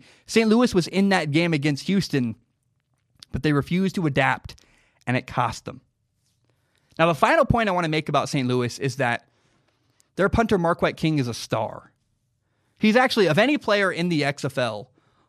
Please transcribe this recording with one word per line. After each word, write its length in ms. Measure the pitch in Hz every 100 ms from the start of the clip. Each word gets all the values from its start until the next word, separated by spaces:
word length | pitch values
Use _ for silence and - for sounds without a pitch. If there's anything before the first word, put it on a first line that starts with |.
| - _ -
Saint 220 | 220 220
Louis 260 | 226 247
was 120 | 190 156
in 240 | 180 196
that 200 | 185 156
game 220 | 147 175
against 340 | 160 147 139 -
Houston, 500 | 196 - 143 120 107 _ _ _ _ _ _ _ _ -
but 100 | -
they 100 | 156
refused 440 | 143 131 175 190 -
to 100 | 165
adapt, 580 | 135 135 120 - - _ _ _ _ -
and 100 | 123
it 100 | -
cost 380 | - 120 -
them. 160 | - 131 _ _ _ _ _ _ _ _ _ _ _ -
Now, 80 | 165
the 80 |
final 300 | 156 226 330
point 240 | 269 240 220
I 40 |
wanna 160 | 180 170
make 200 | 156 156
about 200 | 143 113
Saint 200 | 147 127
Louis 300 | 123 123 -
is 180 | 135 123
that 320 | 123 117 - _ _ _ _ _ _ _ _
their 140 | - 190
punter, 300 | - 226 202
Marquette 380 | 165 165 170 -
King, 220 | 160 151
is 100 | 123
a 60 |
star. 580 | 110 - 113 110 - - _ _ _ _ _ _ _ _ _
He's 160 | 214
actually, 320 | 220 254 233 175
of 120 | 151
any 180 | 247 294
player 340 | - 208 190
in 200 | 160 175
the 120 | 160
X 220 | 139 -
F 140 | 139 131
L, 320 | 120 107 - _ _ _